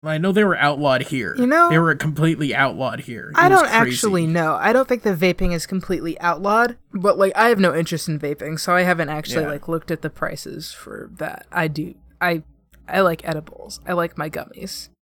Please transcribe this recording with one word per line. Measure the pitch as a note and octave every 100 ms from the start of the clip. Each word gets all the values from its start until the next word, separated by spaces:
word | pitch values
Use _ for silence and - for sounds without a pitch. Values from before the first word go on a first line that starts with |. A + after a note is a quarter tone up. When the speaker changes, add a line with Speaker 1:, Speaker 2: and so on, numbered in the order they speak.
Speaker 1:
I | D#3 D#3
know | F#3
they | G3
were | G#3 E3+
outlawed | C#3+ C#3+ D3 B2+
here. | C3+ C3+ G2 C3+
Speaker 2:
You | B3
know, | D#4 E4+
Speaker 1:
They | D#3+
were | E3 D3
completely | D#3 D3 D#3 D3+ C#3+
outlawed | A2 C#3 F#2+ C3 A2
here. | - A#2 -
It | -
Speaker 2:
I | F4+
Speaker 1:
was | F#4+
Speaker 2:
don't | D4
Speaker 1:
crazy. | A3+ B3 B3
Speaker 2:
actually | A3+ F#3 E3
know. | E3+ D#3+ C#3
I | G3
don't | A#3+ C4
think | B3
that | G#3+ F3
vaping | F#3 F3 F#3
is | E3+ -
completely | F#3 - F3+ E3 D#3
outlawed, | F3 D#3 G3 A3 A#3+ A#3+ _
but, | F#3+ F#3+ F3
like, | G3 F#3+
I | A3+
have | A3
no | F#3 D#3+
interest | E3 D#3+ -
in | D3+
vaping, | D3 D3 D3 D#3
so | - F3+
I |
haven't | F3+ E3+ D3+
actually, | D3+ D#3 E3
Speaker 1:
Yeah. | D3+
Speaker 2:
like, | D3 -
looked | E3 -
at | D#3+
the | D#3
prices | - D#3+ D#3+ - - D#3
for | - - - - F3
that. | D3+ - -
I | F3 D#3+
do. | D3+ E3 - - _
I, | F3 E3+ - _ _ _ -
I | F#3
like | F#3 E3 -
edibles. | D#3 D#3 - - - -
I |
like | F3 E3+ -
my | D#3
gummies. | D#3 D3+ - E3+ - - _